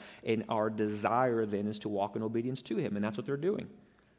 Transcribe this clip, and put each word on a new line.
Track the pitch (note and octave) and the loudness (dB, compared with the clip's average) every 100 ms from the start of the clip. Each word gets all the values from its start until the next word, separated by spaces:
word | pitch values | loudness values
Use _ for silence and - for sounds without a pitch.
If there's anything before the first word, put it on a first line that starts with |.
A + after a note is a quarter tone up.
| - - | -16 -6
and | - A2 G#2+ | 0 0 2
our | A2+ A2 | 2 2
desire | A2 G#2+ G#2 G#2 A#2 B2+ A#2 G#2+ | 2 0 2 2 4 4 4 2
then | G2+ G#2 | 0 0
is | G#2 | -2
to | G#2+ | -2
walk | G2+ G2+ A2+ | 0 0 0
in | |
obedience | A2 A2+ B2 C3+ | -2 0 -2 -4
to | - A3 | -4 -2
him, | B2+ G2+ | 0 0
and | |
that's | G#2 A2 | -2 -2
what | B2 | -2
they're | C#3 | -2
doing. | F3 G#3+ - - - _ _ | 0 -2 -4 -14 -20 _ _